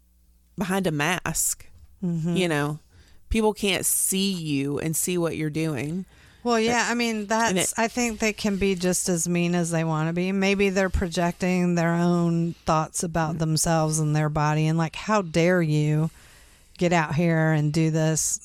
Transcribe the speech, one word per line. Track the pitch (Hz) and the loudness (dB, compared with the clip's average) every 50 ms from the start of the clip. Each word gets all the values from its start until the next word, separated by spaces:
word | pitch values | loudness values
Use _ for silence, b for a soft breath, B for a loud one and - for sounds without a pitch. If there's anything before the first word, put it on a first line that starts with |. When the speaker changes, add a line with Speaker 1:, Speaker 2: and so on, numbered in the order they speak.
| _ _ _ _ _ _ _ _ _ _ _ - | _ _ _ _ _ _ _ _ _ _ _ -6
Speaker 1:
behind | 175 175 185 196 190 185 | -4 -2 -2 0 0 0
a | |
mask, | 156 147 143 160 185 190 - - 160 - - - - - - - - - - - - - - | 0 0 0 0 -2 -2 -4 -4 -4 -2 -2 -4 -4 -6 -10 -16 -20 -20 -20 -20 -14 -8 -6
Speaker 2:
Mm-hmm. | 180 170 165 156 170 175 | -4 -4 -2 -2 -2 0
Speaker 1:
you | 190 185 175 | 0 0 2
know? | 156 147 143 147 151 151 - b b b b b b b b - | 0 0 -2 -2 -4 -8 -12 b b b b b b b b -4
People | - 226 220 214 202 | -2 0 2 0 0
can't | - - 202 185 151 - | 0 0 -2 0 0 -2
see | - - - - - - 190 190 196 | -2 -2 -2 -2 -2 0 0 0 -2
you | 190 175 165 156 147 139 139 139 143 - | -2 -4 -4 -4 -2 -2 -2 -2 -4 -4
and | - 156 160 | -4 -4 -4
see | - - - 180 175 | -4 -4 -2 -2 -2
what | 170 165 - - | -2 -2 -2 -4
you're | 156 156 | -4 -4
doing. | 147 156 160 160 156 123 120 147 160 185 185 b b b b b b b - | -4 -2 -4 -2 -2 -4 -4 -6 -6 -8 -8 b b b b b b b -4
Speaker 2:
Well, | 240 240 226 | 0 0 2
yeah, | 220 226 240 240 220 185 | 2 2 2 2 2 0
Speaker 1:
But | |
Speaker 2:
I | 233 | 0
mean, | 240 240 233 226 220 | 0 0 -2 -2 -4
Speaker 1:
and | 208 196 | -2 -2
Speaker 2:
that's, | 220 220 233 226 185 185 - - | 0 0 2 2 2 0 0 0
Speaker 1:
it | - - | 0 -2
Speaker 2:
I | 226 233 | -2 -2
think | - 247 240 240 220 208 | -2 -2 -2 -2 -2 -2
they | 233 220 208 | -2 -2 -2
can | - - 220 196 185 | -2 -2 -2 -2 0
be | 196 196 196 | 0 0 0
just | 175 180 180 180 - - - | 0 0 0 0 0 0 -2
as | 180 170 165 170 | -2 0 0 0
mean | 175 175 175 175 175 | 0 0 0 2 0
as | 175 175 165 | 0 0 0
they | 170 160 165 | 0 -2 0
wanna | 165 160 156 156 160 165 | 0 0 0 0 -2 -2
be. | 175 180 185 | -2 -2 -2
Maybe | 196 196 190 196 202 196 202 196 | 0 0 2 2 2 2 2 2
they're | 185 196 190 185 | 2 2 0 0
projecting | - - 202 175 160 180 175 170 175 - - 180 180 180 180 175 175 | 0 -2 -2 -2 -2 0 0 0 0 -2 0 0 2 2 2 2 2
their | 170 165 170 170 | 2 2 2 2
own | 170 175 175 175 175 170 170 170 170 170 170 165 - - | 2 2 2 2 2 2 2 2 2 0 -2 -4 -4 -2
thoughts | - 165 156 156 156 - - | 0 2 2 0 -2 -4 -6
about | - 175 160 170 165 156 165 | -6 -4 -2 -2 -2 -2 -2
Speaker 1:
Mm. | 160 | -2
Speaker 2:
themselves | 160 160 160 151 - 175 165 160 156 156 156 156 | -2 0 0 0 0 2 2 2 2 0 0 0
and | 156 151 151 | 0 0 2
their | 151 151 151 | 2 0 0
body | 147 156 147 151 151 151 156 156 | 0 0 0 2 2 2 2 2
and, | 160 165 | 2 0
like, | 165 156 - | 0 -2 -4
"How | - - - 214 214 196 | -6 -4 0 0 0 0
dare | 165 156 170 165 175 185 180 | 0 0 2 4 4 4 4
you | 170 156 151 151 151 151 151 151 156 160 B B B B B B B B B B B B B - | 2 2 2 2 2 2 2 0 0 -2 B B B B B B B B B B B B B -2
get | 185 170 175 | 0 2 4
out | 170 156 151 - | 2 2 2 0
here | 139 175 170 165 160 160 160 | 2 2 2 2 2 2 2
and | 160 151 147 151 147 | 2 2 2 2 2
do | 165 160 160 | 2 2 2
this, | 156 160 156 156 160 151 - - - - - | 2 2 2 2 0 0 -2 -2 -4 -6 -6